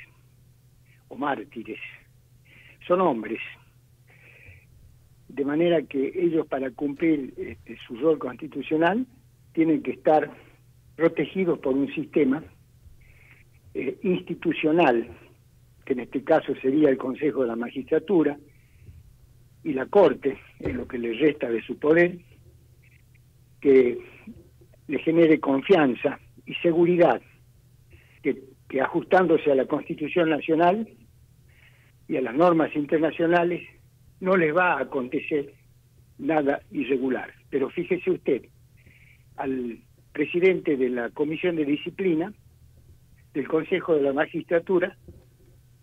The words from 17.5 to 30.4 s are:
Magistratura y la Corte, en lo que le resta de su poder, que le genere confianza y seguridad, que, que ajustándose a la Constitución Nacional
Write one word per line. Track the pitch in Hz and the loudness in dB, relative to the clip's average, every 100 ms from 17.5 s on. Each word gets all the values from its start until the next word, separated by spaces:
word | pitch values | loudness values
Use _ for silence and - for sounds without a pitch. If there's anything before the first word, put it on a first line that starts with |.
| 117 | -2
Magistratura | 120 139 127 160 160 180 147 147 - - _ - - - - - - - - _ | -8 -8 -2 -2 2 2 2 -2 -14 -20 _ -20 -20 -20 -20 -20 -20 -20 -20 _
y | - | -6
la | 131 - | -4 2
Corte, | 202 160 120 139 135 - - | 6 6 4 -4 -6 -14 -10
en | - 127 | -6 -6
lo | - | -8
que | 120 | -6
le | 117 | -6
resta | 113 151 143 123 | 2 0 0 -4
de | 113 | -4
su | - 117 | -6 -4
poder, | 147 165 175 175 - - - - _ _ - _ _ _ _ _ _ - | 2 4 4 0 -18 -20 -20 -20 _ _ -20 _ _ _ _ _ _ -2
que | 147 131 120 120 - - - - - _ - - - | 6 6 6 0 -12 -20 -20 -20 -20 _ -20 -20 -8
le | 135 | -4
genere | 160 165 160 151 | 0 4 6 6
confianza | 143 135 135 185 139 110 143 - - - - | 4 0 4 4 4 2 -2 -4 -16 -20 -14
y | - | -2
seguridad, | 175 165 170 175 160 113 - _ _ _ _ _ _ - _ _ | 0 4 4 6 4 4 -4 _ _ _ _ _ _ -20 _ _
que, | 147 - - - - | -4 -4 -10 -20 -8
que | 131 | -4
ajustándose | 127 165 - 185 180 156 147 | -2 -2 2 4 4 2 4
a | 135 | 2
la | 123 | 0
Constitución | 147 - 160 147 175 160 | -4 -6 -8 -4 0 0
Nacional | 147 | 0